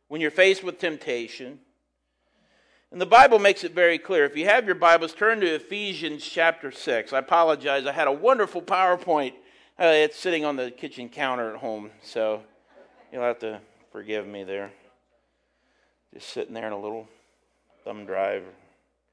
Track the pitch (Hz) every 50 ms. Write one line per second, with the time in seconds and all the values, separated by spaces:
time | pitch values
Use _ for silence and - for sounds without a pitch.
0 | _ - 147 160 160 151 147 185 185 190 190 190 190 180 - - 185 170 156 139
1 | - 151 123 120 117 107 - - 135 127 147 - _ _ _ _ _ _ _ _
2 | _ _ _ _ _ _ _ _ _ _ _ _ _ _ _ _ _ _ - 180
3 | 180 175 208 240 277 269 233 208 202 202 190 - 180 170 160 175 175 170 170 156
4 | - - 190 165 143 139 143 151 165 202 208 254 233 202 180 165 175 170 170 165
5 | 165 156 160 - 208 220 226 214 196 170 160 147 - - 190 208 208 202 185 147
6 | 160 156 151 147 - - - 175 165 165 - - - 139 127 - - 147 127 113
7 | 107 - 135 135 131 - 180 170 170 160 151 139 131 143 139 139 127 143 139 151
8 | 156 143 139 147 180 240 262 233 202 - - 175 175 - 196 185 185 180 180 180
9 | 185 180 160 151 139 127 - - _ _ _ _ _ _ _ - 180 165 156 151
10 | 156 156 151 - - 185 170 156 151 147 143 135 127 123 120 - - 143 - 135
11 | 123 120 - - 143 131 127 123 117 110 107 - - 120 110 107 104 104 - _
12 | - - - 117 110 107 107 107 107 _ _ _ _ _ _ - - _ _ _
13 | _ _ - 127 120 120 120 120 113 110 107 101 - _ _ _ _ _ - 104
14 | 98 107 107 107 101 101 104 101 98 92 98 101 98 95 98 _ _ _ _ _
15 | _ _ _ _ _ _ _ _ _ _ _ _ _ _ _ _ _ _ _ _
16 | _ _ - - - - - 120 - - 113 113 113 110 104 101 101 104 110 113
17 | 110 110 _ _ _ _ _ _ _ _ _ _ _ _ _ _ - - 107 107
18 | 101 95 95 95 98 107 101 95 90 92 92 _ _ _ _ _ _ _ _ _
19 | _ _